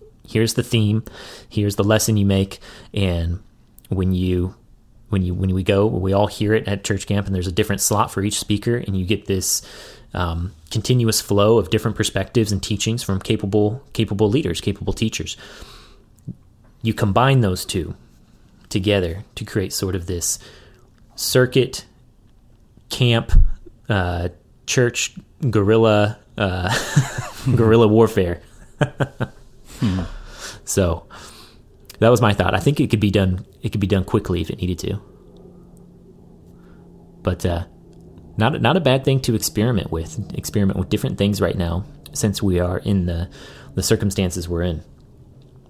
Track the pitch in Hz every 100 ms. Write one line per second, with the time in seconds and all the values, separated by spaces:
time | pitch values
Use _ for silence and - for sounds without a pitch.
0 | - _ - 110 113 - - 117 104 110
1 | - - - - - 107 101 101 101 107
2 | - 107 98 98 98 - - - - 101
3 | 95 85 82 87 - _ _ - - 92
4 | 92 90 92 90 90 - _ - _ -
5 | - 98 90 92 95 95 92 98 110 110
6 | 95 98 104 - 104 110 110 98 - 98
7 | - 101 98 95 92 87 104 98 - 104
8 | - 98 104 - - 104 120 120 - 95
9 | 90 101 - 95 - - - - - -
10 | - 92 87 82 90 - - 113 - 127
11 | 113 - - 101 104 117 95 110 117 101
12 | 104 98 95 120 104 95 - 101 113 120
13 | - 95 - 110 98 107 104 120 - -
14 | 104 101 107 127 160 - 104 95 - -
15 | 113 - 87 - - - - - - -
16 | _ _ - - _ _ - _ 113 -
17 | 104 98 131 135 101 90 - 92 87 -
18 | - _ _ _ _ _ - 107 98 101
19 | 87 92 - - 107 110 92 - 95 90
20 | 87 87 - - - - - - - _
21 | - - - 131 127 131 - - - _
22 | _ _ _ _ _ _ _ - - -
23 | 120 117 117 - - - - - - 104
24 | 87 87 87 - _ _ - - 120 -
25 | - - - - 131 107 101 113 113 104
26 | 104 - _ - 98 90 90 - - 143
27 | 131 - - - 135 117 113 113 107 110
28 | 110 101 87 87 - - - - 139 -
29 | 131 - 123 - - - - - 107 92
30 | 90 - - - - - - - 87 85
31 | - - - - - - - - - -
32 | 113 123 113 98 90 95 143 147 127 104
33 | 104 101 95 92 - - 104 104 98 98
34 | 90 110 - 87 80 - 90 87 95 101
35 | - - - - - - - - - -
36 | - - - - - - - - - -
37 | - - 92 85 92 85 - - - -
38 | - - - - 113 - 113 175 139 135
39 | 135 135 131 110 - 104 117 107 78 82
40 | 82 - 98 - - 104 98 - 101 104
41 | - 95 101 101 90 92 85 87 - -
42 | - - 107 95 101 87 87 90 113 98
43 | 87 85 90 - - - - - - 113
44 | 101 - 92 90 85 85 87 80 - -
45 | - - - - - - -